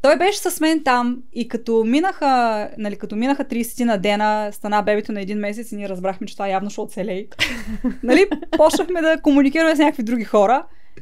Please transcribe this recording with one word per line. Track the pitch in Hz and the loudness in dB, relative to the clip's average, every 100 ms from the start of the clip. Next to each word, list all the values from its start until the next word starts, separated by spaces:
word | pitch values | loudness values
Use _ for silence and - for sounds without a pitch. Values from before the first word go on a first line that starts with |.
той | 269 294 | 4 4
беше | 359 403 | 2 0
с | 370 349 | -4 0
мен | 311 320 | 0 2
там | 285 247 240 247 - | 2 2 0 -4 -8
и | - 233 | -8 -6
като | 233 233 226 220 | -6 0 0 2
минаха, | 269 370 370 285 254 233 214 208 - | 2 0 0 2 2 2 0 -6 -6
нали, | 208 202 | -8 -6
като | 208 214 | -8 -2
минаха | 247 277 | 0 0
тридесетина | 269 233 233 - 240 208 | -2 -4 -4 -2 0 2
дена, | 196 208 214 214 208 | 0 2 2 0 -2
стана | 202 208 208 | -6 -2 0
бебето | 208 208 214 | 2 0 -2
на | 208 | -8
един | 196 208 | -6 -4
месец | 208 208 226 | -4 -6 -10
и | 208 | -10
ние | 202 | -8
разбрахме, | 185 190 190 202 | -4 -4 -4 -10
че | - | -6
това | 196 | -4
явно | 190 202 | -2 -4
ще | - | -8
оцелее. | - - 202 190 220 - - 233 | -10 -6 -6 -6 -10 -6 -4 -4
<laughs> | 220 220 254 - | -8 -4 -4 -4
Нали, | 233 294 403 302 - | 4 4 4 0 -4
почнахме | 320 311 311 339 359 | 4 4 4 0 0
да | 320 320 | 2 2
комуникираме | 302 285 269 320 320 302 | 4 6 4 4 2 4
с | |
някакви | 294 311 | 2 2
други | 220 240 | -4 -4
хора | 202 214 202 262 339 - - - | 2 4 4 2 0 -16 -16 -14